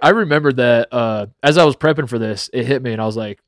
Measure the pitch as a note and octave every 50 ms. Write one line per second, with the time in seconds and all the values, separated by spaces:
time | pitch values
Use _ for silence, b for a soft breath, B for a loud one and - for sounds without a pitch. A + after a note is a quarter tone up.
0 | - - G3+ A3+ G#3 D3+ D3 D3+ D3 C#3+ C3 B2+ B2 A#2+ A#2+ A#2 A2+ - B2+ B2
1 | A#2 A2+ A2 G#2+ G#2 G#2 - _ - C#3+ D3+ F3+ E3 D3+ C3 - - D#3 D#3 D3+
2 | C#3+ A2+ A#2+ A#2 A2+ A2 G#2+ G2+ - - - B2+ A#2 B2 C#3 B2+ C3 A#2+ A2 A2
3 | A2 A2 G#2+ A2+ A2 G#2 G2+ - _